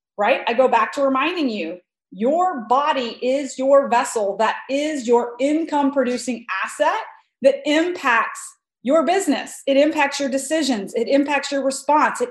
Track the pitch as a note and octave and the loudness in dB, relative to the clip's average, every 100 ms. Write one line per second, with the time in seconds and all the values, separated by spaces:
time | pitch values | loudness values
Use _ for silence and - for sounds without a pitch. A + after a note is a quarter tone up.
0 | _ - G#3 C4+ - A#3 B3+ A3+ A3 - | _ -4 0 0 0 2 2 2 0 0
1 | C#4 C4+ D4+ F4+ C4+ G#3+ D#3+ F3+ _ _ | 0 0 -2 -2 -4 -4 -8 -10 _ _
2 | _ F3+ A#3 D#4+ F#4 D4+ G#3+ B3+ D4 C#4 | _ -4 0 0 0 -2 0 0 2 -2
3 | A#3 - B3 C4+ C4+ - C4 C#4 A#3+ A#3 | -4 -6 -2 -2 -4 -4 4 4 6 0
4 | C4+ A#3 G3+ G3 A3 - - C#4 D4+ D4+ | 0 -2 -4 0 0 -2 -4 -2 -2 -4
5 | A#3 A#3+ A#3 - C#4 D4+ D#4+ D4 C#4 C#4 | 2 2 2 -2 0 0 0 0 2 2
6 | B3 B3 B3 A3+ - F#3+ G#3+ - D4+ G#4 | 0 -2 -4 -6 -6 -8 -6 0 0 0
7 | - - _ _ C4 C4+ D4 D4+ F4 F4 | -6 -16 _ _ 2 2 2 2 2 0
8 | C4+ A3+ - - - - _ _ A3 D#4 | 0 2 0 -8 -18 -20 _ _ 0 2
9 | D4+ F#4 E4+ A#3 - - - C#4 D4+ D4+ | 4 0 0 -2 -4 -8 0 4 4 2
10 | C#4 C#4 C#4 C4+ C4+ D#4+ C4+ A3+ A3 A3+ | -2 -2 -4 -4 -2 -2 0 -2 -4 -6
11 | A3+ C#4 C#4+ C#4+ C#4 C#4 C4 C4 - D4 | 0 2 2 -2 -2 -2 -2 -4 0 2
12 | C4+ - A#3+ | 2 0 -2